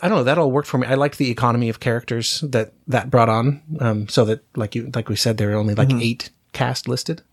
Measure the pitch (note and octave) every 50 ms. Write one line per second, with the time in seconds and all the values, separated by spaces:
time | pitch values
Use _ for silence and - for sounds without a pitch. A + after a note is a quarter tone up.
0 | - F3+ A3 E3+ B2 B2+ D3 F3 D#3+ C3+ B2+ D3 D3 - - B2+ B2+ A#2+ C3+ C3+
1 | C#3+ D3 - - C#3+ B2 A#2 - - A#2+ A#2 A#2+ B2 A2+ A2 - - B2+ A2+ A#2
2 | - - A#2 A#2 A2+ - - - D#3 C#3+ B2 A2+ A2 - - _ _ - B2+ A#2+
3 | G#2 C3 C3 B2 A#2 A2+ A2 A2+ A#2 C#3 C#3+ C#3+ - D#3 D#3+ D3 C3 A#2 G#2+ G#2
4 | G2+ G2 - C#3 A#2 G#2+ A2 - - _ - - G#2+ G2+ - A#2 A#2 - B2 A#2+
5 | A2 - G#2+ - - A#2+ A2+ G#2+ G#2+ G2+ G#2 G#2+ G#2+ G#2+ G#2 G#2+ B2+ C3+ C3 A#2
6 | A#2 A#2 A#2+ - - - - _ _ _ - - C3+ B2 B2 - - B2+ B2 B2+
7 | - - E3 - - _